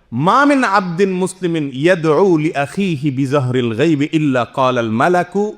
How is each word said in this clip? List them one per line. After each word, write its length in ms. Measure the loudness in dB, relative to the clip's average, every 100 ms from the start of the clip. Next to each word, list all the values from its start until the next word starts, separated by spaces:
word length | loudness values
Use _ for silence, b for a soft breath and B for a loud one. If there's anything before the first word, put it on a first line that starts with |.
| -10
"মা 340 | -2 2 4 4
মিন 180 | 2
আবদিন 480 | 2 0 -2 0 0
মুসলিমিন 600 | 0 -4 -4 -4 -2 -4
ইয়াদউ 640 | -2 2 2 2 2 4 2
লি 180 | 0 -2
আখিহি 560 | -4 -2 -2 -2 -2
বিজাহরিল 640 | -2 -2 0 0 0 -2 0
গায়বি 320 | 0 0 0
ইল্লা 340 | 0 0 0 -2
ক্বালাল 440 | -2 0 0 0
মালাকু 640 | 0 2 2 0 -4 -4